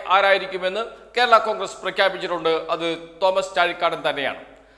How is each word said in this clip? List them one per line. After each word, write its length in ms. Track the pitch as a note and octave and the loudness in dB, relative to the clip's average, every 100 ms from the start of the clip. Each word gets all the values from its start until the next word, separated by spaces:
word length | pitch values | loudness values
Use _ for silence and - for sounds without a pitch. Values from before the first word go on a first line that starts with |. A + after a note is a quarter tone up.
| - F#3 | 2 4
ആരായിരിക്കുമെന്ന് 680 | G3 F#3+ F#3+ F#3+ F#3 G3 A3+ - - - | 6 4 2 -6 -4 -4 -6 -10 -8 0
കേരള 200 | A#3+ A3+ G#3+ | 6 6 4
കോൺഗ്രസ് 320 | G3+ F#3+ - | -4 -6 -8
പ്രഖ്യാപിച്ചിട്ടുണ്ട്. 680 | F#3 F#3 G3 F#3 E3+ E3+ D#3+ D#3+ - | -6 0 0 0 -4 -2 0 -2 -2
അത് 140 | E3 E3 D#3+ E3 - | -4 -4 -6 -10 -2
തോമസ് 320 | F#3+ F#3+ F#3+ F#3 | 0 0 -2 0
ചാഴിക്കാടൻ 460 | F3 E3+ E3+ D#3+ D3+ | 0 0 -2 -2 -4
തന്നെയാണ്. 340 | C#3 C3 G2 - - _ | -2 -4 -6 -14 -20 _